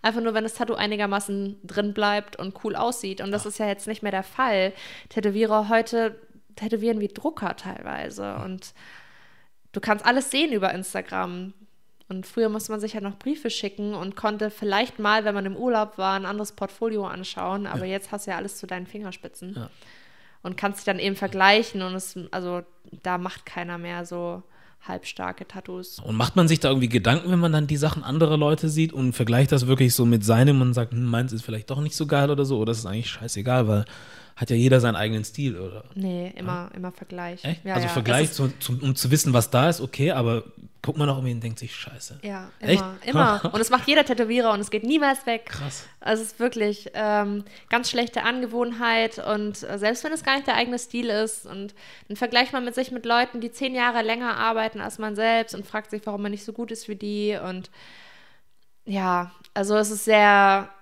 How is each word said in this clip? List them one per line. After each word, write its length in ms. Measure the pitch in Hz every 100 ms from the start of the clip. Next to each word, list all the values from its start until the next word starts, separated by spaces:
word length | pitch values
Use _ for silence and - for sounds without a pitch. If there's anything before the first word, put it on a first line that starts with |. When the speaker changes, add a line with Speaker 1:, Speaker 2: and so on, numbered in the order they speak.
Speaker 1:
einfach 200 | 220 233
nur, 120 | 226
wenn 100 | 220
das 100 | 220 -
Tattoo 180 | 233 226
einigermaßen 840 | 208 208 202 202 202 202 196 202
drin 300 | - 208 202
bleibt 420 | 208 208 208 202 -
und 180 | 190 -
cool 120 | 220 -
aussieht. 460 | 233 240 196 190
Und 100 | 202
das 120 | 208 214
Speaker 2:
Ja. 40 |
Speaker 1:
ist 80 | -
ja 80 | 214
jetzt 200 | 196 -
nicht 160 | 220
mehr 80 | 208
der 120 | 190
Fall. 500 | 190 - 262 202 190 196 - - -
Tätowierer 600 | - 208 202 220 214 208
heute 500 | 226 226 233 226 220 - - - -
tätowieren 420 | 214 220 226 214
wie 80 | 208
Drucker 480 | - 294 311 190 -
teilweise. 800 | 185 - - 69 - - 202 196
Speaker 2:
Hm. 60 |
Speaker 1:
Und 300 | 185 190 - - - - - - - - - - -
du 80 | 196
kannst 260 | 220 208 254
alles 260 | 254 262
sehen 200 | 269 320
über 220 | 220 185
Instagram. 800 | 185 190 190 185 190 180 180 190 - - - - - -
Und 160 | 185 185
früher 220 | - 220
musste 220 | 214 214
man 80 | 220
sich 140 | 208
halt 100 | 214
noch 140 | 202 196
Briefe 300 | 262 294 233
schicken 440 | - 202 202 208
und 220 | 202 185 -
konnte 340 | 214 214 214
vielleicht 480 | - 208 196 247 -
mal, 280 | 208 214 214
wenn 100 | 202
man 100 | 196
im 120 | 196
Urlaub 400 | 247 226 214 202
war, 180 | 190 196
ein 100 | 190
anderes 280 | 208 208
Portfolio 520 | - 196 - 226 214 190
anschauen. 640 | 180 185 - 185 196 196
Aber 180 | - 185
Speaker 2:
Ja. 60 |
Speaker 1:
jetzt 180 | 190 196
hast 160 | 208 202
du 40 |
ja 60 | 175
alles 200 | 196 -
zu 80 | 185
deinen 200 | 185 180
Fingerspitzen. 680 | 208 202 175 - - 180 202
Speaker 2:
Ja. 140 | 113 - - - - - - -
Speaker 1:
Und 140 | 175 180
kannst 240 | - -
dich 60 | -
dann 140 | 185
eben 160 | 190 196
vergleichen. 640 | 196 190 190 208 226 196
Und 140 | 185 185
es, 220 | 185 185 170
also, 300 | 185 180 175 175 - - -
da 140 | 185 180
macht 280 | 180 - -
keiner 320 | - 175 175
mehr 280 | 170 175 175
so 380 | 175 175 180 - - - - -
halbstarke 580 | 185 - - 180 185 185
Tattoos. 540 | 190 - 185 180 -
Speaker 2:
Und 160 | - 110
macht 220 | 120 185
man 100 | 165
sich 140 | 160
da 80 | 139
irgendwie 180 | 135 123
Gedanken, 420 | 117 113 151 170
wenn 100 | 180
man 120 | 170
dann 160 | 151 147
die 80 | 147
Sachen 280 | 151 151
anderer 340 | - 151 160 151
Leute 320 | 147 151 160
sieht 240 | 151 160
und 180 | 135 127
vergleicht 380 | - 117 120 135
das 160 | 143 123
wirklich 260 | 131 127
so 120 | 123 120
mit 180 | 117
seinem 380 | 104 113 135 139
und 120 | 127
sagt, 200 | 123 113
"Hm, 100 | 117
meins 300 | 123 117 127
ist 80 | 110
vielleicht 280 | - 107 -
doch 100 | 135
nicht 140 | 151 -
so 80 | 147
geil" 220 | 147 143
oder 160 | 143 139
so? 140 | 123
Oder 120 | 110
ist 60 | 117
es 80 | 101
eigentlich 240 | 104 117
scheißegal, 580 | - 113 101 120 127 110
weil 180 | 104 107 - - - - -
hat 140 | 120
ja 40 | 117
jeder 240 | 127 131
seinen 160 | 120 101
eigenen 300 | 107 110 104
Stil, 320 | - 139 90
oder? 240 | 92 101 - 196
Speaker 1:
Nee, 360 | 190 180 180 -
immer, 320 | 185 180 175
Speaker 2:
Ja? 80 | -
Speaker 1:
immer 140 | 180
Vergleich. 520 | 180 - 180 175 180
Speaker 2:
Echt? 220 | 190 165 180
Speaker 1:
Ja, 80 |
Speaker 2:
Also 140 | 185 -
Speaker 1:
ja. 40 |
Speaker 2:
Vergleich, 320 | 135 113 123 156
Speaker 1:
Es 40 |
ist 40 | -
Speaker 2:
zu, 120 | 131 -
zu, 140 | - 123
um 120 | 135 131
zu 140 | 131
wissen, 240 | 151 143
was 160 | 123 110
da 180 | 123 156
ist, 140 | 165
okay, 300 | 131 - 147
aber 320 | 135 117 117 - - - -
guckt 160 | - 151
man 100 | 147
auch 60 | 135
irgendwie 180 | 131
und 80 | 120
denkt 140 | 117 113
sich, 180 | 123 -
"Scheiße." 440 | - 131 - -
Speaker 1:
Ja, 300 | 208 196 185 -
Speaker 2:
Echt? 200 | 214 196
Speaker 1:
immer, 140 | 190 190
immer. 460 | - - 247 202 254
Speaker 2:
<laughs> 20 |
Speaker 1:
Und 80 | 214
es 120 | 226
macht 160 | 247 277
jeder 180 | 302 285
Tätowierer 480 | 240 226 240 226
und 60 | 202
es 100 | 202
geht 140 | 220
niemals 420 | 226 311 285 262 -
weg. 220 | 190 -
Speaker 2:
Krass. 380 | - 143 - - -
Speaker 1:
Also 220 | - 220
es 120 | 220
ist 60 | -
wirklich, 520 | 240 233 208 208 -
ähm, 500 | - 214 208 202 202 202 - -
ganz 200 | 240 247
schlechte 320 | 247 233 -
Angewohnheit 920 | 226 254 247 233 240 233 240 226 226 -
und, 460 | - 208 208 202
äh, 160 | - 202
selbst 240 | 208 247
wenn 100 | 311
es 100 | 320
gar 120 | - 277
nicht 100 | 277
der 80 | 226
eigene 220 | 247 240
Stil 320 | - 240 233
ist 380 | 208 220 - -
und 260 | 190 202 - - - -
dann 80 | 208
vergleicht 380 | 240 240 254
man 100 | 269
mit 120 | 247 240
sich 160 | 254
mit 160 | 254 233
Leuten, 340 | 233 247 247
die 100 | 233
zehn 220 | - 269
Jahre 300 | 254 240 233
länger 340 | 220 233 247 220
arbeiten 420 | 226 220 220 214
als 180 | 190 220
man 160 | 214 208
selbst 400 | 226 226 226 196
und 100 | 202
fragt 240 | 214 208
sich, 160 | 214 208
warum 160 | 202
man 100 | 202
nicht 140 | 202 208
so 80 |
gut 180 | 214 233
ist 160 | 220 -
wie 80 | 202
die 420 | 208 208 208 208
und 280 | 185 185 185 - - - - - - - - - - - -
ja, 460 | 196 185 180 180 - -
also 220 | - 196 214
es 120 | 214
ist 140 | 208 -
sehr 640 | 214 208 202 196 196 202 -